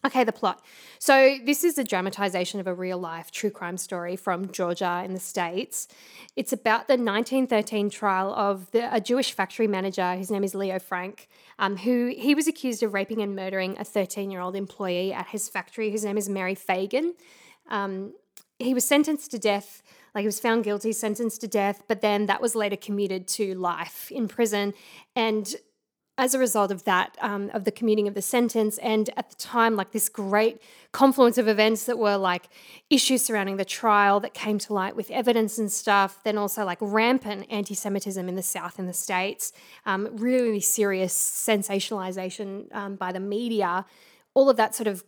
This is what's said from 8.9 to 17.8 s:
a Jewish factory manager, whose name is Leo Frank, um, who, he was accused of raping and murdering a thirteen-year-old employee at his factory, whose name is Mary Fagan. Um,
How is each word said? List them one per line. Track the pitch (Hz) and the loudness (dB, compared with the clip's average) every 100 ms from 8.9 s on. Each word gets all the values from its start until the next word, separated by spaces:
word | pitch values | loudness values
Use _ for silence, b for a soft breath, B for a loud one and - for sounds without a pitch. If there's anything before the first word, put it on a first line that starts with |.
| 220 | -2
a | |
Jewish | 196 247 247 | 0 0 0
factory | - 190 - 220 | -2 -4 0 0
manager, | 196 190 190 180 180 | 0 -2 -2 -2 -2
whose | 185 | -4
name | 202 | -2
is | 196 | -2
Leo | 190 196 185 | -2 -4 -4
Frank, | - 185 180 - - b b b | -4 -6 -6 -12 -20 b b b
um, | 220 202 | -2 -2
who, | 202 247 240 - | 0 2 0 -2
he | 247 294 | 2 2
was | 311 | 2
accused | 311 262 220 | -2 -4 -2
of | 220 | -2
raping | 196 196 220 | -2 -4 -4
and | 202 196 | -4 -4
murdering | 190 190 185 - | -4 -2 -2 -4
a | |
thirteen-year-old | - 214 185 - 196 190 180 196 | -4 -2 -2 -4 -6 -6 -6 -6
employee | 196 - 190 175 190 | -8 -6 -4 -2 -2
at | 185 180 | -4 -6
his | 214 - | -6 -6
factory, | - - - 214 | -6 -8 -4 -4
whose | 214 208 | -2 -2
name | 202 | -2
is | 202 | -2
Mary | 196 185 190 | -4 -4 -4
Fagan. | - 185 190 247 330 339 B B B B - | -2 -2 0 -2 -2 -6 B B B B -8
Um, | 208 | -6